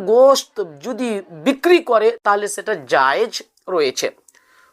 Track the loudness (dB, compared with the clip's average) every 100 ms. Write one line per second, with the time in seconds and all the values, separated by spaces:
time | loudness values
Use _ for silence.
0 | 2 6 6 4 -2 -10 -10 -10 -10 -6
1 | -6 -6 -10 -6 -4 0 2 2 2 2
2 | 2 0 -2 -2 -2 -8 -6 -6 -2 2
3 | 2 0 -2 -6 -16 _ -6 -2 -2 -2
4 | -8 -10 _ _ _ _ _